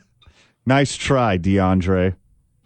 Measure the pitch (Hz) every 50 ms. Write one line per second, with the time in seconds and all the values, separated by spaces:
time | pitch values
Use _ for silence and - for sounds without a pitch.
0 | _ _ _ _ _ - _ _ _ _ _ _ _ 120 131 139 143 - - -
1 | - - 143 127 120 110 92 87 82 95 98 98 92 92 95 95 85 95 95 90
2 | 90 95 90 - _ _ _ _ _ _ _ _ _